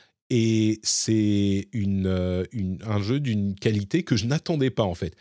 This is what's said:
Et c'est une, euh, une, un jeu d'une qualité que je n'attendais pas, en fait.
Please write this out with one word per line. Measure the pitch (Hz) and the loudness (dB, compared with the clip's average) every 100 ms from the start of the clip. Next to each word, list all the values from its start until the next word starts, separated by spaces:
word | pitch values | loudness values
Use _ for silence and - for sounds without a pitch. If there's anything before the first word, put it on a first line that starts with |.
| _ _ - | _ _ -2
Et | 120 113 113 110 107 | 2 4 4 2 0
c'est | - - - 110 104 101 101 98 95 | -2 -2 0 2 2 2 2 0 -2
une, | 113 101 98 95 | -4 -2 0 0
euh, | 92 90 92 92 | 0 0 -2 -4
une, | 113 92 87 107 | -4 -4 -6 -4
un | 104 | -2
jeu | 101 139 | 0 -2
d'une | 143 104 101 | 0 0 -2
qualité | 95 117 104 98 170 | 0 0 0 0 -2
que | 190 120 | 0 0
je | |
n'attendais | 117 156 - 156 131 | 0 -2 -2 0 0
pas, | 123 | 0
en | 101 | -2
fait. | - 85 - | -2 -8 -10